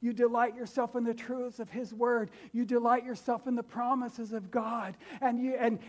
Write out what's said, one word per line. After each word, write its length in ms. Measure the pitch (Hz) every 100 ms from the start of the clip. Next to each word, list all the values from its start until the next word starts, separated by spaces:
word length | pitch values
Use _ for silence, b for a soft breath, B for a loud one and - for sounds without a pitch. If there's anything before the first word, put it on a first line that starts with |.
You 140 | 240
delight 420 | 226 240 233 240 233
yourself 400 | 226 269 233 247
in 80 |
the 80 | 233
truths 480 | 226 - 254 247 -
of 80 | 226
His 240 | 220 220
Word. 380 | 214 240 240 208 B B
You 120 | 226
delight 400 | 226 240 233 240
yourself 420 | 247 233 - 233 262
in 100 | 240
the 60 |
promises 720 | 233 240 240 254 247 240 220
of 180 | 220 190
God. 460 | 240 220 233 196 - B 240
And 180 | 262 240
you, 140 | 254
and 260 | 254 233 226